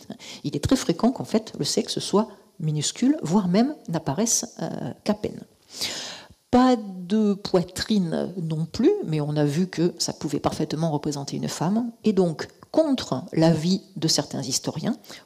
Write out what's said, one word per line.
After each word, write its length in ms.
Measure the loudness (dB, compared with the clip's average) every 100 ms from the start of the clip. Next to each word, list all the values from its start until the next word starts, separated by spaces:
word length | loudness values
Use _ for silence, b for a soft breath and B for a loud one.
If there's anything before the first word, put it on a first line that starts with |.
| B -16 B B
Il 120 | -6 -2
est 80 |
très 120 | 2 2
fréquent 360 | 2 2 2
qu'en 120 | 0
fait 280 | -2 -2 -2 -6
le 60 |
sexe 360 | -2 -2 -2 -4
soit 280 | 0 2 0 B B -6
minuscule, 560 | -2 -2 -2 0 2 2
voire 240 | 2 2 4
même 300 | 4 2 0 -6
n'apparaisse, 680 | -4 -2 0 0 0 -2 -8
euh, 320 | -6 -6 -8 -6
qu'à 100 | -2
peine. 260 | -2 -2 -8 -16 _ B B B B B B B -20 2
Pas 240 | 6 6 4
de 580 | 0 -10 -2 2 2
poitrine 1000 | 2 2 0 0 -4 0 2 2 0 -4 -4
non 260 | -4 -2
plus, 260 | -4 2 2 2
mais 160 | 0 -2
on 160 | 0 2
a 80 |
vu 240 | 2 2 0
que 260 | 2 0 0
ça 140 | -6
pouvait 280 | -4 -4 -2
parfaitement 500 | -2 -2 -4 -2 -2
représenter 460 | -2 -4 -6 -6 -6
une 100 | -6
femme. 460 | -2 0 0 -2 -2
Et 100 | 0
donc, 360 | 2 2 0 -10 -16 -2
contre 500 | 0 2 0 -2 -6 -4
l'avis 500 | 2 4 4 2 -2 -4
de 140 | -4 0
certains 340 | 0 -2 -6
historiens, 540 | -4 -4 -4 -4 -4 -4 B B